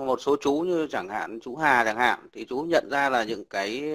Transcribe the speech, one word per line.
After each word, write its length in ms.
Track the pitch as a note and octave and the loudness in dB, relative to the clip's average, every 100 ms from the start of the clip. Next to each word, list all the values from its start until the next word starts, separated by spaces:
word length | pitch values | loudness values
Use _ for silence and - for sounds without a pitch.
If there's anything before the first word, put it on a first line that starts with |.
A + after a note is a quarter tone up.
| C3+ | -2
một 140 | B2+ | 0
số 160 | C#3 C#3 | 2 2
chú 120 | C#3+ D3 | 2 0
như 260 | F3+ E3+ D3 | 0 0 -2
chẳng 180 | A#2+ F#2 | -6 -6
hạn, 300 | G#2 E2 A2+ | -6 -6 -8
chú 140 | B2+ C#3 | -10 0
Hà 280 | D3+ B2 | 4 4
chẳng 120 | A2 A2 | 4 2
hạn, 320 | B2 - - | 2 2 -6
thì 120 | A2 A2+ | -14 -6
chú 120 | B2+ E3 | -6 2
nhận 180 | E3 - | 0 2
ra 180 | C#3+ C#3 | 0 2
là 140 | B2 | 0
những 200 | A2 G#2 | -2 -6
cái 400 | - G2+ G2 B2 D3 | -6 -4 -4 -4 -6